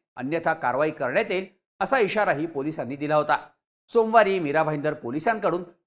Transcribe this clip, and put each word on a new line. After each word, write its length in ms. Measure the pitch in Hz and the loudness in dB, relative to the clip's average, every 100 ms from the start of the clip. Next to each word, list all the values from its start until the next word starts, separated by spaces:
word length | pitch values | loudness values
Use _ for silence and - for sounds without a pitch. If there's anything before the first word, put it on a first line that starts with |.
| _ - | _ -10
अन्यथा 380 | 127 165 165 | -6 -2 -2
कारवाई 380 | 160 127 123 156 | -2 0 0 0
करण्यात 340 | - 131 139 147 | -2 -2 0 0
येईल 160 | 185 190 _ _ - | -2 -6 _ _ -6
असा 200 | 190 262 | 0 2
इशाराही 460 | 196 214 202 143 165 | 2 2 0 0 -2
पोलिसांनी 500 | 143 139 156 127 139 | -4 -6 -6 -6 -6
दिला 200 | 147 151 | 0 0
होता. 220 | 147 143 - _ _ _ - | 2 0 -2 _ _ _ -2
सोमवारी 520 | 233 220 226 196 190 | 2 4 6 6 4
मीरा 240 | 151 151 | 0 0
भाईंदर 300 | 151 151 147 | 0 0 -2
पोलिसांकडून 680 | 151 117 139 233 220 196 175 175 - | -4 -4 -4 -2 0 0 -2 -4 -18